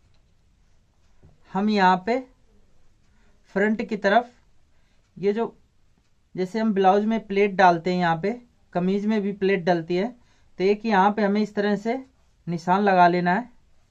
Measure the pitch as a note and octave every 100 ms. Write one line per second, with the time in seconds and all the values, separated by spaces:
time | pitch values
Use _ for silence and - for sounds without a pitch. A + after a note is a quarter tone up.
0 | _ _ _ _ _ _ _ _ _ _
1 | _ _ - _ _ F#3 G#3 G#3 F#3 F#3
2 | F#3 B3+ B3+ _ _ _ _ _ - _
3 | _ _ _ _ _ G3 G#3 A3 G#3 G#3
4 | G3+ G#3+ A#3+ - _ _ _ _ _ _
5 | _ - F#3+ G#3 A#3 - _ _ _ _
6 | _ _ _ E3+ F#3 A3 A3 G3 F#3+ G3+
7 | G#3+ A3+ A3 G3 G#3 F#3+ F#3 E3+ E3 F3+
8 | F3 E3 G3 B3 - _ _ F3+ F3+ G3+
9 | G#3 A3 G3 G3+ F#3+ G3 E3+ F3 E3 F3+
10 | G#3+ B3 _ _ _ - F#3 G#3 A3+ G3
11 | G3 G3+ G3+ G3+ G#3 G#3 G3+ G3+ A3 C4
12 | C4 _ _ _ - E3+ F3 F#3+ G3+ F#3+
13 | F3 F3+ F3 F#3 B3 - _ _ _